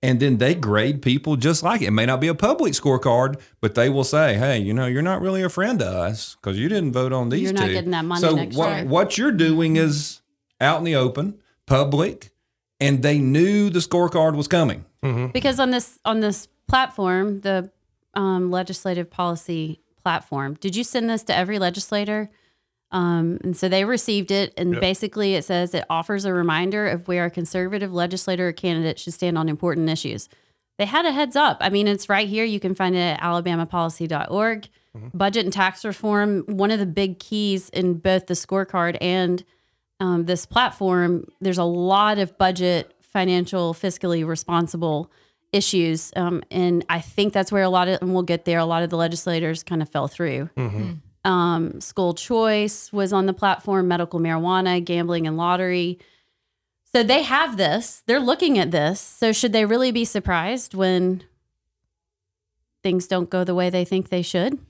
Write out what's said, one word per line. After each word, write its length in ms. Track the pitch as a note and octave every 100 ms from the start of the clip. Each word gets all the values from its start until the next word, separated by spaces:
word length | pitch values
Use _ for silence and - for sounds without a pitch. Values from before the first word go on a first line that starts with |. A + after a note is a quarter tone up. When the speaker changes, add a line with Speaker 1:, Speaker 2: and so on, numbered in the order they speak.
Speaker 1:
and 160 | C3 B2+
then 180 | C#3 A#2+
they 160 | B2+
grade 460 | F3 A#2+ G#2 A2+ D3
people 340 | - C3 D3+ D3
just 260 | C3 D#3+
like 180 | E3+ A3+
it. 60 | G#2
It 40 |
may 140 | G#2+ A#2
not 140 | C3
be 60 | D#3+
a 60 |
public 380 | E3 G#3 D4 B3+
scorecard, 680 | C#3 D3 B2+ C3 A#2+ C3 C#3+ - _
but 160 | A2 G#2
they 120 | B2
will 140 | C#3
say, 300 | C3 D3+ D#3
"Hey, 240 | G#2 C3 A#2+
you 160 | G2
know, 120 | A2+ B2+
you're 160 | B2+
not 180 | E3+ F#3+
really 220 | F#3 F#3+
a 60 | F#3
friend 300 | - G3 A#3+
to 80 | G#2
us 500 | F#2 F2 A2 - -
'cause 140 | - F#2+
you 120 | C#3
didn't 240 | G#3 D#3+
vote 200 | B2 C3
on 160 | C3 A#2+
these 140 | B2+
Speaker 2:
You're 100 | F#3+
not 140 | G3 G3
Speaker 1:
two." 60 |
Speaker 2:
getting 180 | F#3+ F3
that 120 | F3
money 160 | D#3+ F3
Speaker 1:
So 140 | E3+
Speaker 2:
next 220 | D#3 - B2
Speaker 1:
what, 200 | E3 G3
Speaker 2:
year. 60 | C3+
Speaker 1:
what 300 | D#3+ G3+ -
you're 120 | C4
doing 440 | G#3 D#3+ D#3+ E3 D#3+
is 440 | D#3+ D3 D3 - _ _ _ _
out 180 | C3 D#3
in 60 |
the 120 | E3+ D3+
open, 420 | B2+ C3+ F3+ G#3 _ _ -
public, 640 | C3+ C#3+ C#3+ F3+ - - _ _ _ _ _
and 220 | C#3 C#3
they 160 | C3+ D3
knew 520 | C3 C#3+ F3+ G#3 G3+
the 80 | F3
scorecard 540 | E3+ F3 F3 F3 G#3+ D3
was 120 | C#3+
coming. 360 | F3+ D3+ - - _
Speaker 3:
Mm-hmm. 240 | C#3 A#2+ B2+
Speaker 2:
Because 320 | B3+ C#4 C4
on 100 | B3+
this, 280 | B3 A#3 -
on 140 | - A3
this 280 | G#3+ G3+ - _ -
platform, 720 | C4 C4 - F#3+ F#3 G3+ G3
the, 300 | G3 F#3+ F#3 _ _ _ _
um, 360 | - G3 F#3 F3+
legislative 580 | F3+ F3+ F#3 G3 F3+ E3+
policy 680 | - F3+ E3+ - E3 D#3 D#3 _ _
platform, 520 | - E3+ - C#3 C3+ D3
did 140 | G3
you 80 | F#3+
send 240 | A#3+ B3+ A3+
this 120 | A3+
to 120 | A3+ -
every 220 | F3+ G#3
legislator? 680 | F#3 F3+ - G#3 G#3 G#3+ G#3 _ _ _ _ _ _
Um, 480 | F#3+ F3 E3+ E3 F3
and 100 | -
so 140 | F3 F#3
they 160 | F#3+
received 460 | G3+ B3 - G#3 F#3
it, 240 | G3 G3 -
and 160 | F3+
Speaker 3:
Yep. 80 | F3
Speaker 2:
basically 540 | F#3 F#3+ G#3+ G#3+ G3+
it 100 | F#3+
says, 300 | C#3+ F3 F3
"It 100 | F3 -
offers 340 | E3 E3+ G3+
a 80 | G3
reminder 560 | F3+ E3+ D#3 F3+ G#3 G#3
of 180 | E3+ F3
where 200 | F3+ F3
a 40 |
conservative 600 | E3+ E3 F#3 F#3 G3+ G3
legislator 560 | F3 F3 F3+ - F3+ F3+
or 40 |
candidate 460 | E3 F3+ E3 D#3+ -
should 140 | -
stand 240 | E3 F3+ E3
on 100 | D#3+
important 420 | D3+ F3 D#3 D#3+
issues." 380 | D#3+ - A#2+ - _ _ _ _ _
They 80 | G3+
had 180 | C#4
a 80 | E4+
heads 240 | C#4 D4 C4+
up. 220 | D4 -
I 80 | -
mean, 180 | G3+ G#3
it's 220 | G3+ -
right 180 | G3+ G#3+
here. 200 | G#3+ A3+
You 120 | G#3
can 160 | F#3+
find 200 | F#3 F#3 F3+
it 40 |
at 220 | F3 D#3
alabama 440 | F3 F3 F3 E3+ E3
policy 400 | F3+ E3 D#3+ E3
dot 240 | D#3 -
org. 380 | F#3+ A3 A3 - _ _ A#2
Speaker 3:
Mm-hmm. 120 | A2+ F3
Speaker 2:
Budget 280 | G3 G#3
and 80 | G3
tax 320 | G3+ F#3+ F#3+
reform, 600 | A3 F#3+ G#3+ G#3 G#3 G3+ -
one 240 | G3+ G3+
of 80 | A3
the 80 | G3
big 320 | D#3+ G3 F3+
keys 500 | - G#3+ G#3 F#3+ F#3
in 260 | - F#3 E3+
both 280 | F#3+ F#3 F3+
the 60 |
scorecard 640 | F3 - F#3+ F#3+ F#3 E3+ F3
and, 420 | F3+ F#3 F3+ F3+ - _ _ _ _ _
um, 240 | F#3+ F3
this 220 | E3+ F3+ -
platform, 800 | - B3 - F#3+ F3+ F3 F3 - _
there's 160 | G3 F3+
a 60 |
lot 520 | E3+ F3 F3+ G3 G#3 G#3
of 200 | F#3+ _
budget, 560 | F#3 F3+ F3+ F3 - _
financial, 720 | _ G3+ F#3 F3+ F3 F#3+ E3+
fiscally 520 | E3 G3 E3+ F3+ E3+ D#3+
responsible 840 | D#3+ - E3+ E3+ F3 E3 D3+ - _ _ _ _
issues. 580 | G3+ G3 F#3+ E3 D#3+ - -
Um, 260 | F3 F3 -
and 360 | - F3+ F3 -
I 120 | E3+
think 340 | - - G#3
that's 180 | G3+ F#3+
where 120 | G3+
a 40 | F#3+
lot 180 | F#3 F3+
of, 120 | F#3
and 140 | F3+
we'll 80 | F#3
get 240 | F3 E3+ E3+
there, 120 | E3+
a 40 |
lot 180 | E3 E3
of 60 | E3+
the 80 | E3+
legislators 640 | E3 E3+ - E3+ E3 D#3+
kind 200 | - E3+
of 80 | D#3
fell 180 | D3+ C#3
through. 400 | - E3+ B2+ C#3+ -
Speaker 3:
Mm-hmm. 240 | B2 G#2
Speaker 4:
Mm. 180 | F#3 E3 - _
Speaker 2:
Um, 560 | F#3+ F#3 F3 E3+ E3 -
school 340 | - - F3+
choice 800 | E3+ - A#3 A3 G#3+ G#3 G#3 -
was 200 | G#3 G3
on 140 | G3 F#3+
the 60 |
platform, 540 | F#3 G3+ F#3 - F#3+ F#3
medical 320 | F3 E3+ F3
marijuana, 600 | E3 E3 E3+ F#3 F#3 F3+
gambling, 440 | F3 E3+ E3+ E3+ D#3+
and 100 | D#3+
lottery. 600 | F3 F3+ F#3 F3+ F3 F3+ - _ _ _ _ _ _ _ _
So 80 | B3
they 200 | A3 C4+
have 320 | C4+ C4 D#4+ G#3+
this, 460 | F3+ F#3 A#3 - -
they're 140 | B3
looking 360 | B3 - F4 B3
at 120 | E3+
this. 300 | E3 D3 E3
So 320 | - - A3+
should 200 | G#3+ B3
they 120 | G#3+ G#3+
really 240 | A3+ B3+
be 140 | A#3
surprised 720 | A#3 G#3 F#3+ F3 F3 B3 -
when 500 | F#3+ F#3+ F3+ F#3 F#3 - _ _ _ _ _ _ _ _ _ _ _ _ _ _ _
things 240 | F#3+ F3+ F3
don't 240 | F#3 F3
go 140 | F#3
the 100 | F3+
way 160 | F3+ F3+
they 140 | F3+
think 240 | F3+ F#3+ F#3
they 140 | F3+
should? 360 | F3 F#3 G3+ C#4 -